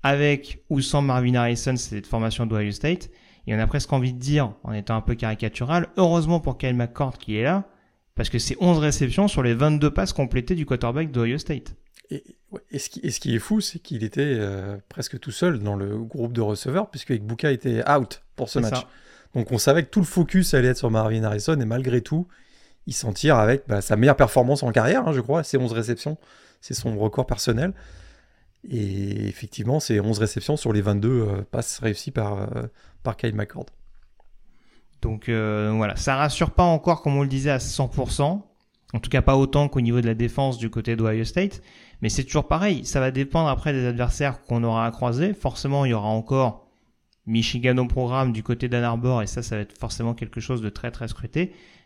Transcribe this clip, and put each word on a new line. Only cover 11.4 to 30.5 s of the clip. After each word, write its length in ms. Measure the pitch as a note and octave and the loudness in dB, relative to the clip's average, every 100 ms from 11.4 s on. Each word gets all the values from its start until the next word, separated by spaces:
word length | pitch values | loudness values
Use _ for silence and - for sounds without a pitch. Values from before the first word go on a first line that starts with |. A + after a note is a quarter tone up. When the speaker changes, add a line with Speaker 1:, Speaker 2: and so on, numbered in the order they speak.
| - C#3+ - - _ _ _ | -4 -8 -8 -18 _ _ _
Speaker 2:
Et, 120 | C#3+ - - _ | -12 -12 -20 _
ouais, 100 | G3 _ | -18 _
et 80 | C#3 | -10
ce 120 | - | -10
qui, 100 | - | -6
et 80 | E3 | -6
ce 80 | - | -4
qui 160 | - | -2
est 40 | A#2 | -2
fou, 240 | - G#3+ | 0 0
c'est 160 | G3+ E3+ | 0 -8
qu'il 260 | - B2+ | -10 -6
était, 160 | G#2+ - | -4 -2
euh, 560 | C#3+ B2 G2+ G2 F#2+ G2+ - | 0 0 -2 -4 -8 -10 -14
presque 280 | - - - | -10 -10 -10
tout 120 | - | -12
seul 300 | G#2+ F3 C#3 | -2 0 0
dans 140 | G2+ | -2
le 220 | G2+ G2 G#2+ | -2 -4 -6
groupe 380 | A2+ D3 A#2 | -8 -6 -4
de 80 | A#2+ | -2
receveurs, 480 | G#2+ G#2 - D3+ G#3 | -2 -2 -2 -2 -4
puisque 220 | C3+ - | -8 -4
Egbuka 380 | A#2+ G#2 A#2 D3+ | -4 -4 -2 0
était 320 | C3+ C3+ A#2 A#2 | 0 0 -2 2
out 320 | C#3+ B2+ - - - | 2 2 -8 -20 -8
pour 140 | A#2+ | -4
ce 100 | C3+ | 0
Speaker 1:
C'est 100 | A2+ | 0
Speaker 2:
match. 100 | B2+ | -2
Speaker 1:
ça. 80 | - - - - _ | -6 -16 -20 -20 _
Speaker 2:
Donc 180 | C3+ G#2+ | -6 -2
on 60 | A#2+ | 0
savait 260 | - E3+ | 4 4
que 40 | D3+ | 4
tout 120 | - | 2
le 60 | F3 | 2
focus 460 | - E3 F#3+ F3+ | 2 4 4 4
allait 160 | C#3 B2+ | 4 4
être 80 | B2 | 2
sur 140 | B2 | 2
Marvin 340 | A2 A2 A2+ | 2 2 2
Harrison, 340 | A2 G#2 G2+ D#3 | 0 -2 0 0
et 60 | |
malgré 380 | A2+ A#2 C3 A#2+ | 0 -2 0 0
tout, 260 | - D#3 F3 - _ _ _ _ - | 0 -2 -2 -10 _ _ _ _ -10
il 80 | |
s'en 180 | B2 A2+ | -6 -4
tire 240 | G2 C#3+ C3 | 0 4 6
avec, 280 | G#2+ C3+ - | 6 4 0
bah, 140 | G#2 | -4
sa 140 | F#2+ G#2 | 0 4
meilleure 200 | B2+ C#3 | 6 6
performance 460 | B2+ - B2 C#3+ | 6 6 4 2
en 100 | B2+ | 2
carrière, 340 | A2+ A2+ A3 A#3 | 2 4 2 2
hein, 60 | |
je 80 | C#3+ | 0
crois, 220 | A#2 D#3 | 0 -2
ses 160 | D#3 C#3 | 0 0
onze 140 | B2 | 0
réceptions, 440 | A2+ A2+ A#2 - D#3 - - _ _ | -2 -2 -4 -4 -8 -12 -20 _ _
c'est 100 | - | -10
son 240 | B2+ A#2 G#2+ | -6 -4 0
record 280 | A2 G#2+ C3 | 0 0 -2
personnel. 480 | A#2+ - A2+ E3+ G3 - - - - _ _ _ _ - | -2 0 0 0 -4 -16 -20 -20 -20 _ _ _ _ -8
Et 580 | A#2+ G2+ G2 G2 G#2 G#2 | -4 -4 -4 -4 -4 -6
effectivement, 520 | F#2+ - - G#2+ C#3+ | -8 -12 -6 -2 0
c'est 180 | - G#2+ | 2 0
onze 180 | G#2 G#2+ | 2 0
réceptions 380 | G#2+ - - | 0 -2 -4